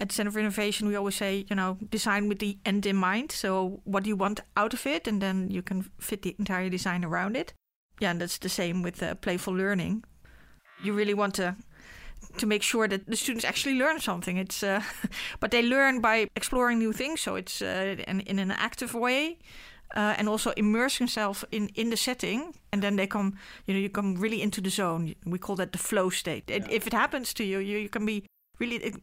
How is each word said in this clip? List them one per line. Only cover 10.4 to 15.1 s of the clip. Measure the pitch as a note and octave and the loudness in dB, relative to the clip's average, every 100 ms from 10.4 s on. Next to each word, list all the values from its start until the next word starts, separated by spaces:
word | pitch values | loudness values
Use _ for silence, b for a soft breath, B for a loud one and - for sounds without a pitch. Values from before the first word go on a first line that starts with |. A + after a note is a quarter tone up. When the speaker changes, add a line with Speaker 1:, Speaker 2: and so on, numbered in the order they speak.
| b b b - | b b b -6
Speaker 1:
You | F#3 | -2
really | G#3 G#3 | 2 2
want | G#3 G3+ | 4 2
to, | G3 F3+ G3 - B B B B B - - | 2 -2 -2 -10 B B B B B -12 -2
to | G#3+ | 2
make | G#3 | 2
sure | - A#3+ A3 | 2 2 2
that | G3 G3 | 0 -2
the | A3 | -4
students | - A3+ | -2 -2
actually | - - C#4+ | 0 0 2
learn | C4 C4+ D#4 | 2 2 2
something. | - F3 F#3 F3+ | 0 -2 0 -2
It's, | F#3+ - | -2 -2
uh, | G3 G3 G#3 B - | 0 0 0 B -6